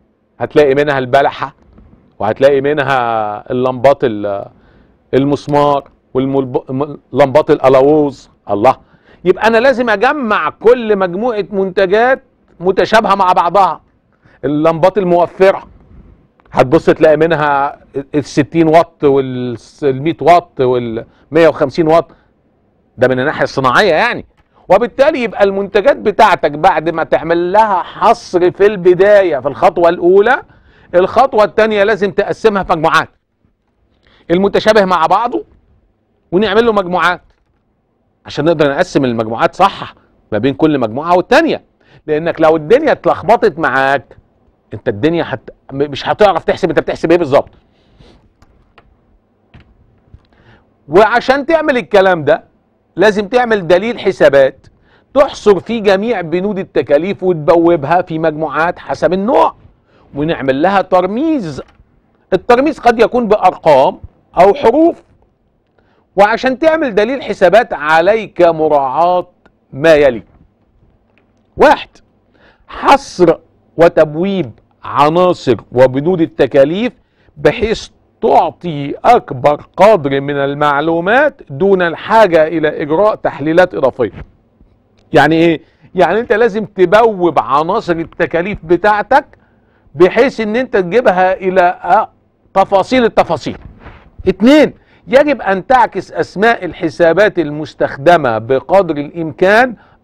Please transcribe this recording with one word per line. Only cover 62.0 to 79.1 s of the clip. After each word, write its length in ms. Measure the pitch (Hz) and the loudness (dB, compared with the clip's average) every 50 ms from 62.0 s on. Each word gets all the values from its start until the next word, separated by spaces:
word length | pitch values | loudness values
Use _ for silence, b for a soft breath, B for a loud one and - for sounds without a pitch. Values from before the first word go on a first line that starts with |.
| _ _ _ _ _ _ | _ _ _ _ _ _
الترميز 460 | 190 175 - - 240 247 277 320 262 - | -6 -4 2 2 2 2 2 -2 -4 0
قد 220 | - 240 226 226 | 0 0 2 2
يكون 280 | 220 - 226 247 240 190 | 0 0 0 -2 0 0
بأرقام 720 | 214 - - 185 - - - 160 143 127 143 185 - - - - _ _ _ _ _ 160 | 0 2 2 0 0 2 2 4 4 4 4 2 -2 -6 -16 -20 _ _ _ _ _ 4
أو 140 | 180 202 196 | 4 4 4
حروف. 480 | - - 226 233 311 320 339 - - _ _ _ _ _ _ _ _ _ _ _ _ _ _ _ _ _ _ _ _ _ _ _ | 2 2 2 4 4 2 2 0 -4 _ _ _ _ _ _ _ _ _ _ _ _ _ _ _ _ _ _ _ _ _ _ _
وعشان 420 | 185 202 208 226 - - 262 262 - | 2 2 2 2 -2 -2 -4 -4 0
تعمل 360 | 320 320 311 320 302 254 190 | 0 0 0 0 -2 -2 0
دليل 280 | 208 208 233 285 - | 0 0 0 -2 -6
حسابات، 500 | - - 196 - 190 175 190 226 247 - | -8 -10 -2 0 2 4 4 2 2 0
عليك 680 | - 139 147 156 160 165 170 196 226 226 202 - - - | -6 -6 -2 0 2 2 2 2 0 0 -4 -8 0 2
مراعاة 840 | 175 170 165 156 156 151 151 143 139 127 131 156 170 180 180 180 175 - _ _ _ _ _ _ _ _ | 2 2 2 0 0 0 2 0 0 -2 -2 0 0 0 0 -2 -4 -8 _ _ _ _ _ _ _ _
ما 220 | - 131 151 165 156 | -10 -2 2 4 4
يلي. 280 | 147 147 131 120 104 - _ _ _ _ _ _ _ _ _ _ _ _ _ _ _ _ _ _ _ _ _ _ _ _ _ _ | 4 4 2 0 -2 -10 _ _ _ _ _ _ _ _ _ _ _ _ _ _ _ _ _ _ _ _ _ _ _ _ _ _
واحد، 320 | - 254 302 285 - - - _ _ _ _ _ _ _ _ b b b b b b b _ | 2 4 4 4 0 -2 -12 _ _ _ _ _ _ _ _ b b b b b b b _
حصر 640 | - - - - 277 269 - - - - 175 165 156 - _ _ _ _ _ _ _ | -14 -6 0 0 0 0 0 -8 -2 0 2 2 2 -2 _ _ _ _ _ _ _
وتبويب 720 | 151 165 170 - 165 156 151 147 160 185 202 196 185 147 113 - _ _ _ _ _ - | 2 2 4 4 2 0 0 0 -4 -4 -4 -4 -4 -6 -8 -12 _ _ _ _ _ -14
عناصر 720 | 98 107 131 143 151 160 175 185 180 165 - - 135 113 - - _ | -6 0 2 2 2 2 2 2 2 0 -2 -2 -2 -2 -2 -4 _
وبنود 480 | - 123 131 127 123 139 143 175 185 165 | 0 2 2 2 2 -2 -2 -2 -2 -2
التكاليف 720 | 165 - - - 147 120 - 139 135 147 170 202 247 233 - _ _ _ _ _ _ _ _ | -2 -4 -2 -2 -2 0 2 2 2 2 0 -4 -4 -6 -6 _ _ _ _ _ _ _ _
بحيث 520 | 147 147 151 147 247 214 226 208 - - - _ _ _ _ _ _ | -2 0 0 0 0 -4 -4 -4 -6 -8 -14 _ _ _ _ _ _
تعطي 720 | - 247 277 233 185 156 - _ - 175 151 143 139 143 - - - | -2 2 2 2 2 0 -4 _ -10 -8 -8 -8 -8 -10 -10 -2 2
أكبر 600 | 220 | 2